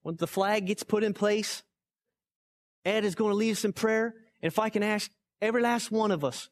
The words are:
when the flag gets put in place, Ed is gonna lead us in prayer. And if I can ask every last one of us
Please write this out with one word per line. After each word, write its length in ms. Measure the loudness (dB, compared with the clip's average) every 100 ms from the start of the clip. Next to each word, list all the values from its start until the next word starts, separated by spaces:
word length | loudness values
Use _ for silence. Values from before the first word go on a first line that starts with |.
when 140 | -8 -4
the 120 | -4
flag 380 | 0 2 2 0
gets 180 | -4
put 200 | 0 0
in 100 | 2
place, 480 | 2 2 2 -2 -8 _ _ _ _ _ _ _ _ _ _ _ _
Ed 220 | -2 0 0
is 100 | 0
gonna 200 | 0 2
lead 160 | 0
us 120 | 0
in 100 | -2
prayer. 420 | 0 0 2 0 -6 -20 _
And 100 | -2
if 80 | 0
I 100 | 0
can 140 | 0
ask 280 | 0 -2 -4 _ _ _
every 220 | 0 2
last 300 | 2 0 0
one 200 | 0 2
of 140 | 2 0
us 240 | -4 -14